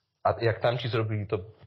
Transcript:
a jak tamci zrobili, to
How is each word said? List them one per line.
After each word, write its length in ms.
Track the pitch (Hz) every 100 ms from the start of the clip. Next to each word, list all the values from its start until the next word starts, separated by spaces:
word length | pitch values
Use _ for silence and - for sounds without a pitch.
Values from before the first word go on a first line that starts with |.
| _ _
a 120 | 98 -
jak 180 | 113 110
tamci 300 | 123 127 123
zrobili, 380 | 117 107 107 101
to 120 | 104 95 -